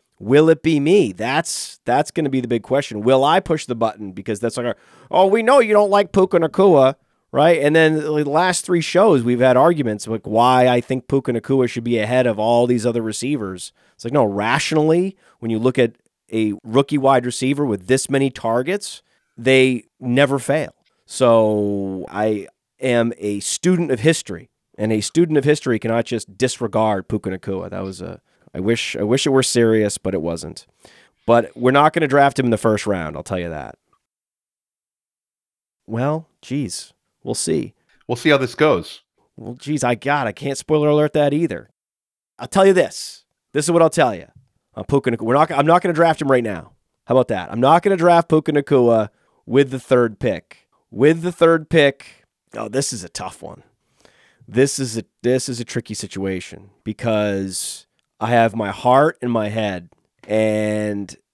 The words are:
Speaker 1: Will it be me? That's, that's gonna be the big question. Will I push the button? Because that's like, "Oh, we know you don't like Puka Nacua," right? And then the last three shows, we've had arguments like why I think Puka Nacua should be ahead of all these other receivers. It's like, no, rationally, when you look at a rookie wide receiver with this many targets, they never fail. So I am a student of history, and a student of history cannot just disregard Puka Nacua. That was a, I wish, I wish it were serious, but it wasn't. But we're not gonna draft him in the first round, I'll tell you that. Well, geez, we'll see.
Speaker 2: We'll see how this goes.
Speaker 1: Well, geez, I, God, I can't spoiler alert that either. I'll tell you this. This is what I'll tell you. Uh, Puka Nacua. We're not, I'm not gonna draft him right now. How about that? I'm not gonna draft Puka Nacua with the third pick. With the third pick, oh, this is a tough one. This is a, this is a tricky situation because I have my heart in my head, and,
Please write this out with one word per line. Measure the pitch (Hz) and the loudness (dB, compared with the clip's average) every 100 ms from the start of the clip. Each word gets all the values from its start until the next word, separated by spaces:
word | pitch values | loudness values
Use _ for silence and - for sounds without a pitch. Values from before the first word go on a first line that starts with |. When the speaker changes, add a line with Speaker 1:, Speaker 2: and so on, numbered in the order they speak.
| _ - | _ -12
Speaker 1:
Will | 101 143 160 | 0 4 4
it | 156 | 2
be | 160 151 | 2 0
me? | 143 202 123 | 2 2 2
That's, | 90 113 143 - - - - | -2 -4 -4 -4 -8 -12 -12
that's | - 127 151 | -2 -2 -2
gonna | - 147 | -4 -4
be | 131 | -2
the | 120 | -2
big | 120 | -4
question. | - 139 - 107 | -2 -2 -2 -4
Will | 110 131 | 2 2
I | 139 180 | 4 2
push | - 156 - | 0 -4 -4
the | |
button? | 117 110 104 101 | -4 -4 -4 -12
Because | 92 98 104 | -12 -8 -4
that's | 117 127 | -6 -6
like, | 120 - _ _ - | -8 -8 _ _ -4
"Oh, | - 190 | 2 2
we | 220 | 2
know | 226 277 | 4 4
you | 226 | 4
don't | 208 208 | 2 4
like | 202 202 | 2 2
Puka | 196 185 175 | 2 2 2
Nacua," | 160 - 196 151 131 139 _ _ _ | 0 2 4 6 4 2 _ _ _
right? | 131 160 160 | 2 4 4
And | 147 160 | 2 4
then | 156 156 | 4 2
the | 151 151 | -2 -2
last | 147 151 180 175 | 0 0 0 -2
three | - 175 | -2 -2
shows, | 156 170 214 143 | 0 2 4 4
we've | 117 120 | 2 2
had | 127 127 | 4 4
arguments | 160 160 120 107 - | 4 2 -2 -6 -6
like | 110 - | -8 -2
why | 110 123 127 127 | 2 4 4 4
I | 123 | 2
think | - 127 - | -2 -6 -2
Puka | 139 131 | -4 -2
Nacua | 117 - 135 123 | -4 -2 0 0
should | 123 | -4
be | 117 117 | -4 -2
ahead | 107 127 123 | 0 0 0
of | 104 | 0
all | 110 120 123 | 0 2 2
these | 123 117 | 0 0
other | 117 | -2
receivers. | 110 107 131 147 98 92 - _ _ | -4 -6 -6 -6 -6 -10 -14 _ _
It's | _ | _
like, | - | -4
no, | 139 | 0
rationally, | 110 98 110 139 - 156 151 170 190 - _ _ | 0 0 -2 -2 0 0 2 0 -2 -8 _ _
when | 113 | -6
you | 110 | -2
look | 123 131 | 0 2
at | 120 - _ _ _ | 0 -2 _ _ _
a | 110 107 101 | -2 -2 -4
rookie | 113 120 143 147 | -4 -2 0 0
wide | 135 131 123 | 2 2 0
receiver | - 131 143 | -4 -4 -2
with | 143 101 92 | -2 -4 0
this | 131 - | -2 0
many | 135 139 | -2 -2
targets, | - 113 117 135 196 - - _ _ _ - | -4 -2 -2 -2 -6 -8 -16 _ _ _ -6
they | 120 131 131 120 - _ | 2 4 4 0 -8 _
never | 127 123 139 139 | -2 0 2 0
fail. | 120 151 120 - _ _ | -2 -4 -4 -12 _ _
So | _ - 123 113 107 107 101 101 98 95 76 | _ 0 4 4 4 0 -2 -2 -6 -8 -10
I | 98 110 107 87 _ _ _ | -4 -2 -2 -6 _ _ _
am | 131 120 117 - | -2 0 0 -4
a | 104 101 | -6 -6
student | - - 175 180 170 | -6 -4 0 0 0
of | 123 | 0
history, | 147 160 - 85 - _ _ - | 0 0 -4 -14 -16 _ _ -8
and | 107 | -4
a | 107 | -2
student | 104 160 170 151 | -2 0 2 2
of | |
history | 143 151 139 113 | 2 0 0 -2
cannot | 113 117 | -2 -2
just | 113 117 - 98 | -2 -6 -8 -4
disregard | 127 - 113 110 110 101 - | -4 -4 -6 -2 0 -2 -4
Puka | 107 95 | -6 -6
Nacua. | 92 - 95 90 | -10 -8 -8 -8
That | 95 | -10
was | 95 92 | -10 -12
a, | 87 87 _ _ _ | -14 -16 _ _ _
I | - | -6
wish, | 98 117 - - | -2 -2 -2 -4
I | |
wish | 104 135 151 | -2 0 2
it | |
were | 131 | 2
serious, | 127 120 113 110 104 - | 2 2 2 2 0 -4
but | 95 | -6
it | 92 | -6
wasn't. | 82 85 78 - - _ _ _ _ _ - | -6 -8 -10 -16 -20 _ _ _ _ _ 2
But | 117 - - | 2 2 0
we're | 123 | 2
not | 139 156 | 4 4
gonna | 170 151 | 2 0
draft | 139 139 135 | 4 2 2
him | 123 | 0
in | |
the | 110 | 0
first | 117 104 - | 2 0 0
round, | 95 78 73 | -4 -4 -8
I'll | |
tell | - 92 | -8 -8
you | 85 | -6
that. | 78 58 - _ _ _ _ _ _ _ _ _ _ _ _ _ _ _ _ _ _ _ _ - | -10 -12 -18 _ _ _ _ _ _ _ _ _ _ _ _ _ _ _ _ _ _ _ _ -10
Well, | 113 135 156 160 _ | -4 -2 -4 -8 _
geez, | - 139 107 - - _ _ _ | -8 -6 -6 -8 -16 _ _ _
we'll | - | -10
see. | - - 160 - _ _ _ - | -6 -4 -4 -4 _ _ _ -8
Speaker 2:
We'll | 120 | -4
see | 156 | 2
how | 139 | 2
this | 127 | 2
goes. | - 151 98 80 - _ _ _ - | 0 0 0 -4 -16 _ _ _ -20
Speaker 1:
Well, | 104 | -18
geez, | 123 139 151 | -14 -8 -4
I, | 123 | -2
God, | 120 139 143 120 | -2 -2 -2 -4
I | |
can't | - 143 135 | -6 -8 -8
spoiler | - 156 151 | -2 0 2
alert | 147 151 | 2 2
that | 151 147 | 0 0
either. | 147 165 90 - _ _ _ _ _ _ - | 0 -4 -6 -16 _ _ _ _ _ _ -18
I'll | 120 | -4
tell | 202 196 | 2 4
you | |
this. | 180 120 - - - _ _ _ | 4 0 -4 -16 -18 _ _ _
This | 143 147 | -4 0
is | |
what | 170 | 2
I'll | 160 | 2
tell | 165 127 | 2 0
you. | 95 - _ _ _ _ - | -2 -12 _ _ _ _ -14
Uh, | |
Puka | - 139 127 | -2 -2 0
Nacua. | 117 | -4
We're | 113 | 0
not, | 135 156 | 2 2
I'm | 143 151 | 2 2
not | 175 | 2
gonna | 180 | 2
draft | 160 170 156 | 2 2 2
him | 143 | 2
right | 131 | 0
now. | 113 92 - _ _ _ - | 0 -8 -12 _ _ _ 0
How | |
about | 127 123 | 2 2
that? | 101 90 | -2 -6
I'm | 113 | 0
not | 131 170 | 4 4
gonna | 202 190 | 2 2
draft | 175 170 165 | 4 4 4
Puka | 160 160 | 0 2
Nacua | 147 139 135 120 113 104 _ _ _ - | -2 2 2 4 2 0 _ _ _ -2
with | 123 135 | 0 0
the | 127 | -2
third | - 123 117 101 | 0 2 2 -2
pick. | 123 85 - - _ _ _ | -6 -6 -10 -20 _ _ _
With | - 143 165 | 0 2 2
the | 175 | -2
third | 170 165 165 156 | 0 2 2 2
pick, | 165 143 - - _ _ _ _ | 2 2 0 -12 _ _ _ _
oh, | 110 110 | -12 -8
this | 123 139 | -6 -6
is | 113 | -8
a | 87 | -12
tough | - 92 - | -14 -14 -14
one. | - - _ _ _ _ _ _ _ _ - | -18 -18 _ _ _ _ _ _ _ _ -6
This | 123 139 - | 0 2 0
is | 127 110 | -6 -8
a, | - _ | -10 _
this | 120 127 - | -2 -2 -2
is | 120 | -10
a | |
tricky | 117 123 - | -8 -8 -8
situation | 107 101 95 98 92 - - 98 _ | -10 -12 -8 -6 -6 -10 -20 -20 _
because | - 107 117 107 104 98 98 90 - - _ _ _ - | -12 -8 -4 -2 -2 -4 -6 -8 -10 -12 _ _ _ -10
I | 110 | -2
have | 120 113 | 2 2
my | 113 101 | 0 -6
heart | 95 123 131 156 - | -4 2 4 2 0
in | 123 | -4
my | 117 104 | -4 -4
head, | 110 104 92 87 _ _ _ - | -4 -6 -6 -12 _ _ _ -4
and, | 107 110 107 107 107 107 101 98 - _ | -2 0 0 -2 -4 -4 -6 -10 -14 _